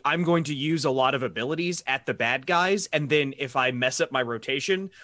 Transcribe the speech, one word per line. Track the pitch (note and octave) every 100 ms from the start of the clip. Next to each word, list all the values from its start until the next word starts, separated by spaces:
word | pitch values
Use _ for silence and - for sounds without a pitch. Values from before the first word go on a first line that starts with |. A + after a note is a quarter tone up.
I'm | C#3 D#3+
going | E3+ E3+
to | D3
use | D3 D3+ E3
a | C#3+
lot | C3 C3 C3+
of |
abilities | B2 - A#2+ D#3+ F3 F3 -
at | C3+ -
the |
bad | - A2+ C3 C3
guys, | F3 F3+ G3+ F3+
and | D#3 D3
then | D3+ C#3 C3+
if | C3+ C3+
I | B2+
mess | B2 B2+ -
up | E3
my | C3
rotation, | A#2+ A#2 - C#3 - F#3+ F#3+ -